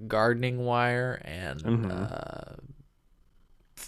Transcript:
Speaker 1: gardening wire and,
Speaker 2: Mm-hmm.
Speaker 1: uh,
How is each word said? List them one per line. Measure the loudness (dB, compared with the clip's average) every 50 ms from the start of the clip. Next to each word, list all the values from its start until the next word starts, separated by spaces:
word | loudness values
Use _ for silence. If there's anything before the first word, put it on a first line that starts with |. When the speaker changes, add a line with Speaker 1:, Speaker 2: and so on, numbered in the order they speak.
| -6
Speaker 1:
gardening | 0 2 4 6 6 4 4 2 0 0 0 0
wire | 2 4 4 4 4 2 2 0 -2 -4 -6
and, | -8 -10 -8 -6 -6 -6 -6 -2 2
Speaker 2:
Mm-hmm. | 2 2 4 2 0 -2 -2 -4 -4
Speaker 1:
uh, | -4 -6 -8 -8 -10 -12 -12 -14 -14 -16 -16 -18 -18 -20 -20 _ _ _ _ _ _ _ _ _ _ _ _ _ -20 -20 _ _ _ -18 -18